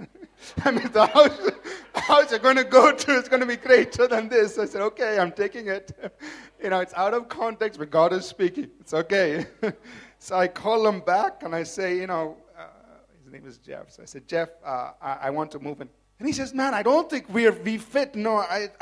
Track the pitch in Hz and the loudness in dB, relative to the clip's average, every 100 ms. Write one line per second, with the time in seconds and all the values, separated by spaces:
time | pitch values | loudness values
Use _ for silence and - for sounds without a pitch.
0 | 170 - 370 _ - - 277 233 247 214 | -20 -20 -20 _ -16 -4 -2 0 0 2
1 | 185 285 294 - - - - - - - | 4 8 6 4 -6 -6 -10 -16 -10 -6
2 | - 294 294 226 240 262 254 254 214 - | 2 4 4 2 2 2 6 8 8 6
3 | - 269 247 254 247 247 262 247 240 - | 0 0 2 0 0 -2 4 4 4 0
4 | 247 226 220 240 208 220 208 202 208 - | 0 0 0 2 2 0 -6 -4 -4 -4
5 | 226 208 175 170 202 240 214 196 - - | -2 0 -2 -2 -6 -6 -8 -8 -10 -16
6 | 202 - 302 - - - 208 185 180 175 | -16 -16 -18 -18 -20 -12 -4 -4 -4 -4
7 | 196 233 233 - 226 220 220 214 151 160 | -2 -2 -6 -6 -6 -4 -6 -6 -2 2
8 | 170 185 185 - 180 220 - - - 156 | 2 2 -6 -4 -2 -2 -10 -12 -6 -4
9 | 170 196 175 151 - - 220 - - - | 0 0 0 -2 -8 -8 -8 -8 -14 -20
10 | - _ - 185 180 180 202 226 214 196 | -20 _ -4 0 0 -2 -2 2 2 0
11 | 175 185 208 - 165 165 160 - 185 180 | 0 0 0 -4 -8 -8 -8 -6 -4 -4
12 | 190 175 156 165 _ 170 165 - _ - | -4 -6 -6 -10 _ -20 -20 -20 _ -20
13 | _ 170 131 139 139 120 - 139 - - | _ _ -20 -20 -20 -20 -18 -18 -18 -20
14 | 160 139 127 165 165 - - 127 123 - | -20 -20 -8 -6 -6 -8 -10 -8 -8 -12
15 | 139 139 135 147 151 147 143 143 127 _ | -10 -8 -6 -4 -6 -8 -12 -14 -16 _
16 | _ - 247 277 262 262 269 220 208 294 | _ -10 -8 -6 -6 -4 -2 0 2 2
17 | - 285 190 202 226 180 175 220 - 269 | 0 -6 -4 2 2 2 -2 -6 -4 -2
18 | 277 220 214 214 180 190 202 - | -2 -4 -2 -2 -2 -4 -6 -6